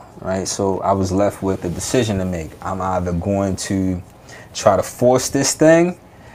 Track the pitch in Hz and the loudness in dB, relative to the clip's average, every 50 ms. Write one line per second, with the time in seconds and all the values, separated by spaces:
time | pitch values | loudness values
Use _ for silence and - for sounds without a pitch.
0 | - - - - - 92 95 98 87 - - - 101 95 95 - - 95 98 98 | -20 -20 -18 -12 -6 -6 -4 -4 -4 -6 -4 -2 -2 0 -2 0 0 0 0 0
1 | 92 90 90 98 101 98 - - 92 95 92 - - 87 82 92 - - - 127 | 0 0 2 2 0 0 0 -2 -2 -2 -2 -2 -4 -6 -6 -6 -4 -2 0 0
2 | 113 113 101 95 92 92 90 82 80 71 - - - 95 95 95 92 95 92 90 | 0 0 0 -2 -2 -4 -4 -6 -8 -10 -12 -12 -8 -8 -6 -4 -4 -2 -2 -2
3 | 87 90 87 85 - 101 101 98 98 95 90 - - - 98 95 95 95 92 87 | -2 -2 -4 -2 -2 0 0 0 0 0 -2 -4 -4 -4 -2 0 0 0 -2 -4
4 | - - - - - - - - - - - - - 110 95 92 - - - - | -8 -12 -20 -20 -20 -20 -20 -20 -20 -16 -12 2 4 4 4 4 0 -4 -4 2
5 | 120 123 127 131 - - - 139 131 - - - 156 160 165 170 170 180 175 - | 4 4 4 4 2 0 -2 0 0 0 0 4 6 6 6 6 4 2 -2 -8
6 | - - - - - - - | -16 -20 -20 -20 -20 -20 -20